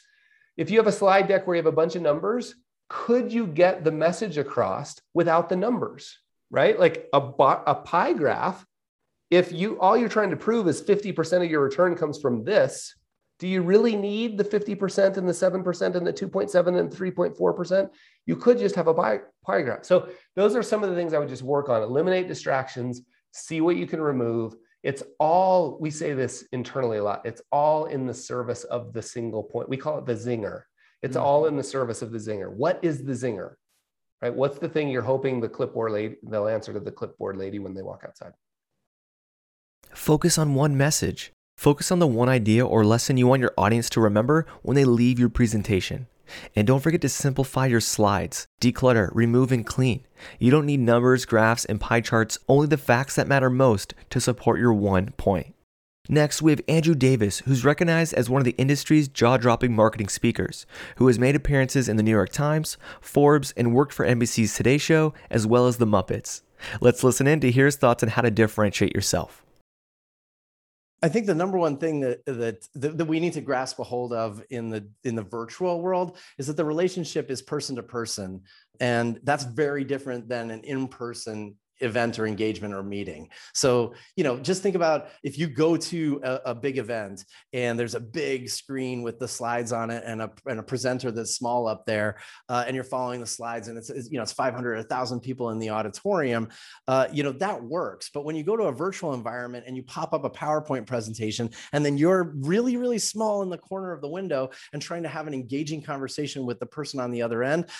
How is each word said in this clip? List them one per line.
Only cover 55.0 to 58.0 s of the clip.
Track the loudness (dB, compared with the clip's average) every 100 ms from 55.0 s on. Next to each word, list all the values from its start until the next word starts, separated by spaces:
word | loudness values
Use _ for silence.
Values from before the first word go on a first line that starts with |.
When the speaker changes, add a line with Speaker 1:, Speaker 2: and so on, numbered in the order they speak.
| 0
Speaker 3:
point. | -2 0 0 -2 -14 _ _ _ _ 0
Next, | 2 2 4
we | 4
have | 4 2
Andrew | 2 4
Davis, | 4 4 4 2 0
who's | 0 2 4
recognized | 4 2 2